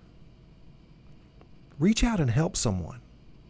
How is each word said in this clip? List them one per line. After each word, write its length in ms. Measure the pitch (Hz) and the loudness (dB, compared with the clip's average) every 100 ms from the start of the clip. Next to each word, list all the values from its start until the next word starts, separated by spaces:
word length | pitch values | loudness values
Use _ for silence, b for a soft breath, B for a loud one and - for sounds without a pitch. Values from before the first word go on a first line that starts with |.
| b b - - - - - - - - - - - - - - - - | b b -20 -20 -20 -20 -20 -20 -20 -20 -20 -20 -20 -20 -20 -20 -16 -2
reach 260 | 175 226 | 0 2
out 160 | 240 214 | 2 2
and 100 | 135 | 0
help 240 | 117 165 | 0 0
someone. 460 | - 120 92 78 - - - - - | -2 -2 -2 -6 -12 -20 -20 -20 -20